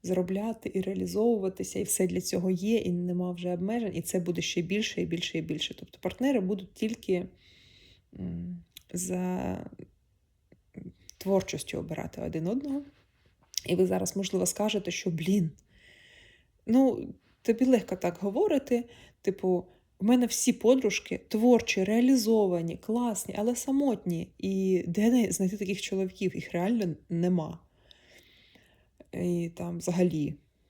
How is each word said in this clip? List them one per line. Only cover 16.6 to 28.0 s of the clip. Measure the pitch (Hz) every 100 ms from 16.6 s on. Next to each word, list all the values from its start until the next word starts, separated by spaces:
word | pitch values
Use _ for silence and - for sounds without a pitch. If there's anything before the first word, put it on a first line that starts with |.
| -
ну, | 247 262 - - - _ _
тобі | - 226 262
легко | 240 - 180
так | 180 175
говорити, | 196 233 415 294 - 240 240 - - _
типу, | - 190 185 175 175 _ _ -
в | 202
мене | 247 233
всі | - -
подружки | - 220 262 214 - - - -
творчі, | 214 247 233 233 202
реалізовані, | 190 220 247 262 214 220 196 175 165 -
класні, | - 233 240 202 - 202
але | 220 240
самотні. | - 269 285 208 185 165 180 -
І | 196 190 190 185 -
де | 175 220
не-, | 247 196
знайти | 185 185 208
таких | 196 196
чоловіків? | - 190 190 - 185 180
Їх | -
реально | 170 190 233 180 147 -
нема". | 170 180 180 156 170 _ _ _ -